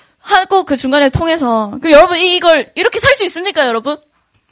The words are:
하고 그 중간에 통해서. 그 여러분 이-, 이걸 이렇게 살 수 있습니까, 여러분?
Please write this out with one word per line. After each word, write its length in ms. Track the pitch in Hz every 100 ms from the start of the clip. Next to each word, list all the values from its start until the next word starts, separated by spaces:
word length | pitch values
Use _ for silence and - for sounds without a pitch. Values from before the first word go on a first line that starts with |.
| _ _
하고 440 | - 392 381 392 -
그 100 | 262
중간에 340 | 262 285 277
통해서. 680 | - 330 330 254 226 208 214
그 100 | 311
여러분 260 | 294 359 349
이-, 180 | 359 359
이걸 360 | 349 320 - -
이렇게 240 | 427 440
살 160 | 494 539
수 80 | 403
있습니까, 400 | 320 370 330 262
여러분? 300 | 226 247 302 _ _ _ _ _